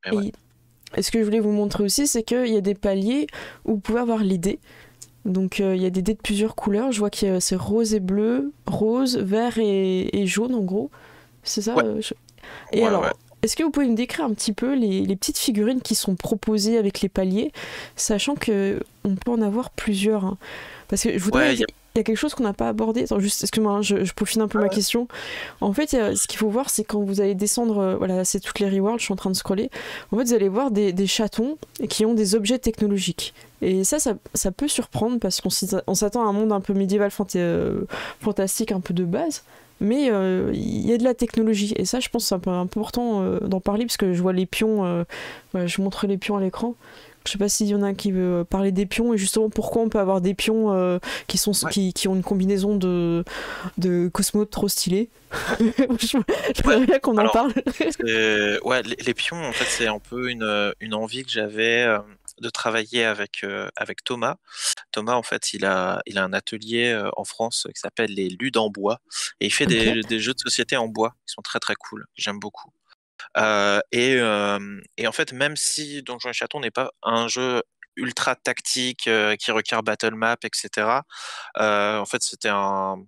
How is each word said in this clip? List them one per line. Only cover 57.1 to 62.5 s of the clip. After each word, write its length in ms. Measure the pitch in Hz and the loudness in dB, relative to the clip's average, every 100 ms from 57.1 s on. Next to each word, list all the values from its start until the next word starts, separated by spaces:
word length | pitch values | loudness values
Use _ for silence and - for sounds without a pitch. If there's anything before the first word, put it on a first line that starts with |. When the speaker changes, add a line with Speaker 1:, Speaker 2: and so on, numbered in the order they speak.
Speaker 2:
en 60 | 220 | 4
Speaker 1:
Alors, 120 | 220 | 4
Speaker 2:
parle. 220 | 226 262 240 277 | 4 4 0 -2
<laughs> 260 | - 330 - 117 | -2 -2 -2 0
Speaker 1:
c'est, 560 | 113 110 107 104 104 | 2 4 4 2 0
ouais, 180 | - 127 | 0 0
les, 140 | 117 117 | 0 -4
les 160 | 127 | -2
pions, 280 | 120 - 170 | -2 -4 -4
en 120 | 151 | -4
fait, 100 | 113 | -2
c'est 240 | 123 - 117 | -2 0 0
un 120 | 107 | -2
peu 300 | - 123 127 | -6 -6 -6
une, 420 | 120 110 104 104 - | -4 -2 0 -2 -4
une 120 | 110 | -6
envie 300 | 107 110 120 | -4 -4 -8
que 80 | 131 | -6
j'avais, 520 | 117 107 107 113 117 | -4 -4 0 2 2
euh, 160 | 120 107 104 98 - - | 2 0 -2 -20 -20 -12
de 80 | |
travailler 560 | 113 | -10